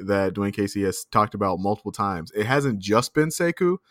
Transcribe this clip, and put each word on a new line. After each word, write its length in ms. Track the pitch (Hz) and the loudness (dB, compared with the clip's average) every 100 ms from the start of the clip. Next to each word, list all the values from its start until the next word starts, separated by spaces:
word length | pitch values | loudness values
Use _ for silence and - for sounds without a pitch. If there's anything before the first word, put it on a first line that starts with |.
| 95 | 0
that 300 | 101 95 90 | 2 2 0
Dwayne 180 | 101 | -2
Casey 300 | 101 98 101 | 0 -2 0
has 220 | 98 90 - | -2 -2 -2
talked 280 | 113 104 | 0 0
about 260 | 101 101 90 | 0 0 0
multiple 320 | 98 104 104 | -2 -2 -4
times. 400 | - 101 90 82 107 | -4 -2 -2 -6 -4
It 100 | 104 | 0
hasn't 320 | 139 143 104 | 2 0 -2
just 380 | 95 107 123 - | 2 2 4 0
been 140 | 156 | 0
Sekou. 480 | - 170 165 175 185 - | 0 -2 2 0 0 -6